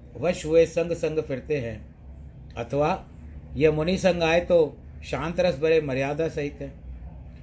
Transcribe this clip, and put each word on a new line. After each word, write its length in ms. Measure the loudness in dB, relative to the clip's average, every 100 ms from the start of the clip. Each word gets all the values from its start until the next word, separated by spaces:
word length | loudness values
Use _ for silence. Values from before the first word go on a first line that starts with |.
| -18 -4
वश 280 | -2 -2 4
हुए 200 | 6 6
संग 260 | 2 -2
संग 280 | -2 0 -2
फिरते 380 | -4 -6 -4 -4
हैं, 380 | -4 -8 -14 -18 -18 -18 -18 -18 -12 -10
अथवा 480 | -4 0 0 0 -6 -18 -16 -16 -10
यह 180 | 2 4
मुनि 260 | 4 0 2
संग 260 | 2 2
आए 160 | 4 2
तो 380 | 4 4 4 0 -16 -16
शांत 360 | -8 -4 -2 2
रस 200 | 2 2
भरे 220 | 4 4
मर्यादा 460 | 4 0 0 0 -2
सहित 300 | -2 -6 -6
है, 100 | -12 -12 -16 -14 -14 -16 -16 -18